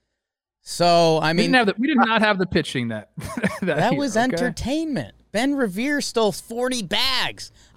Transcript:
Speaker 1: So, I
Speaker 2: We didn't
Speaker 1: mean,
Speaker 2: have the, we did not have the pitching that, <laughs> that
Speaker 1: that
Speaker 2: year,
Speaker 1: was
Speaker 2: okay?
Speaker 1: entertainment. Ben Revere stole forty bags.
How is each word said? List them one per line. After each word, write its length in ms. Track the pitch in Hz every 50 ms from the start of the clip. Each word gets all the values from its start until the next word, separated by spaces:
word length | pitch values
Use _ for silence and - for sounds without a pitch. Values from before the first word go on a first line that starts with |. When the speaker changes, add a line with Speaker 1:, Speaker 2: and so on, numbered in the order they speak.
| _ _ _ _ _ _ _ _ _ _ _ _
Speaker 1:
So, 580 | _ - - - 170 175 170 170 170 165 160 156
I 140 | 156 156 165
Speaker 2:
We 60 | 180
didn't 140 | 233 262 262
Speaker 1:
mean, 20 |
Speaker 2:
have 120 | 254 233 196
the, 60 | 185 214
we 80 | 247
did 100 | 311 311
not 240 | 247 202 220 226 220
have 180 | 214 214 208 185
the 80 | 185
pitching 420 | 175 - 175 147 - - 135 120 117
that, 220 | 110 107 104 - _
<laughs> 20 |
that 460 | - - - - - - - - - 196
Speaker 1:
that 300 | 175 147 147 180 233 269
Speaker 2:
year, 60 | 269
Speaker 1:
was 180 | 285 269 208
Speaker 2:
okay? 80 | 220 240
Speaker 1:
entertainment. 880 | 262 226 - 247 240 - - - 220 285 311 330 320 269 170 113 95 - _ _ _ -
Ben 220 | 208 254 277 285
Revere 460 | 277 254 202 175 202 247 294 294 285
stole 320 | - - - 233 226 202 -
forty 500 | - - - 233 240 247 254 254 240 202
bags. 680 | 151 202 220 247 269 254 240 190 135 101 101 - - - _ _ _ -